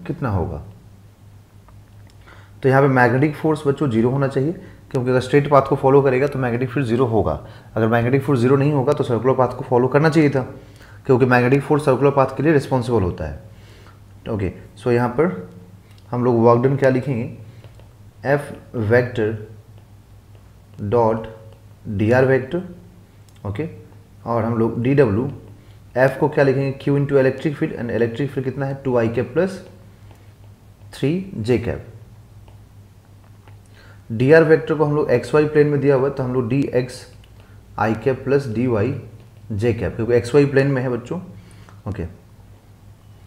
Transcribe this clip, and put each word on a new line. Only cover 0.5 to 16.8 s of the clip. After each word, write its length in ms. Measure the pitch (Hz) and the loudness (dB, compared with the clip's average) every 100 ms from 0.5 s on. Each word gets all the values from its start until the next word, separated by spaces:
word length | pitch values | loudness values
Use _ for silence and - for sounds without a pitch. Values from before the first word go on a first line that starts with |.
| 71 - - - - - _ - - - - - - - - - - - - - - | -8 -14 -20 -20 -20 -20 _ -20 -20 -20 -20 -20 -20 -20 -20 -20 -20 -20 -20 -20 -4
तो 60 | 135 | 2
यहाँ 120 | 135 | 4
पे 60 | 143 | 4
मैग्नेटिक 480 | 131 123 127 151 147 | 4 4 4 0 0
force 320 | 156 151 139 | -2 -2 -2
बच्चों 220 | 139 147 | -2 0
ज़ीरो 200 | 110 117 | 0 0
होना 180 | 139 135 | 0 -2
चाहिए, 240 | 135 139 185 - - - | -2 -2 -4 -12 -20 -8
क्योंकि 180 | 135 123 | -4 0
अगर 100 | 127 | 0
straight 300 | 123 147 143 | 2 2 4
path 180 | 139 135 | 2 2
को 60 | 139 | 2
फॉलो 260 | 131 139 | 4 4
करेगा 260 | 135 127 143 | 4 2 0
तो 120 | 131 | -2
magnetic 300 | 127 117 127 | -2 -2 -4
फील्ड 180 | 147 123 | -4 -2
ज़ीरो 180 | 117 127 | 0 2
होगा। 320 | 110 90 76 - - - 113 | 0 0 -4 -8 -20 -10 -2
अगर 120 | 110 | 0
magnetic 360 | 117 117 135 | 2 2 0
force 160 | 139 139 | 0 2
zero 160 | 120 139 | 2 2
नहीं 160 | 139 | 2
होगा 220 | 147 127 | 0 0
तो 100 | 147 | -2
circular 320 | 135 113 120 127 | -2 0 0 2
path 200 | 123 - | 0 -4
को 80 | - | -2
फॉलो 180 | 120 127 | 0 2
करना 220 | 143 160 | 2 2
चाहिए 200 | 156 147 | 4 2
था, 120 | 139 120 - - - - - - | 0 -4 -10 -20 -20 -20 -8 0
क्योंकि 200 | 127 127 | 2 4
magnetic 380 | 123 123 139 | 4 4 2
force 220 | 139 147 143 | 2 0 2
circular 260 | 123 143 | 2 2
path 240 | 139 131 - | 4 0 0
के 60 | |
लिए 100 | 143 | 0
responsible 500 | 151 139 131 120 117 | 2 0 -2 0 0
होता 240 | 90 82 80 | 0 -4 -8
है। 140 | 71 - - - - - - - - - | -12 -16 -20 -20 -20 -20 -20 -20 -16 -8
Okay, 220 | 110 95 - - - | -6 -6 -8 -16 -8
so 140 | 127 | 0
यहाँ 180 | 120 123 | 0 0
पर 480 | 127 175 - - - - - - - - | 0 -2 -4 -12 -20 -20 -20 -20 -20 -8
हम 120 | 123 | -2
लोग 140 | 123 117 | 0 4
वर्क 180 | 117 120 | 4 4
डन 140 | 135 | 2
क्या 120 | 139 | 2